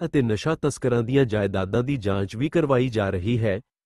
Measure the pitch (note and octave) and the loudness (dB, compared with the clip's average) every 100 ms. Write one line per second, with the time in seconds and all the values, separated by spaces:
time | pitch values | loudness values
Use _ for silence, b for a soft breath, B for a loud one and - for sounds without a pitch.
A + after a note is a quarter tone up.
0 | E3 D3 A#2 G#2+ D#3 D#3+ D3 - B2+ A#2+ | -2 0 2 0 -2 -2 -2 -2 0 0
1 | A2+ C#3 B2+ G#2+ G2 F#2+ F#2+ A2 B2+ C#3 | 2 2 4 2 0 0 0 0 0 -2
2 | G2 G2 G2 G#2+ D3+ F3 D3 B2+ C3 A2 | -2 -2 -4 -4 -2 0 2 2 2 0
3 | G2 F#2 F#2+ A#2+ A2 F#2+ - _ | -2 -2 -2 0 0 -2 -6 _